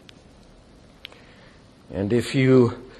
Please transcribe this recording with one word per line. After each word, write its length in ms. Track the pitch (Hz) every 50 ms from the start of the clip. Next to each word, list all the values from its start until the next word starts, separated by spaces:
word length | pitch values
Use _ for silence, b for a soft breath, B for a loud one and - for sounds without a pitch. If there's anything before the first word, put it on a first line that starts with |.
| - - - - - - - - - - - - - - - - - - - - - b b b b b b b b b b b b b b - - - -
And 180 | 87 101 101
if 220 | 117 120 110 - -
you 560 | 139 131 131 127 127 120 113 104 - - B B B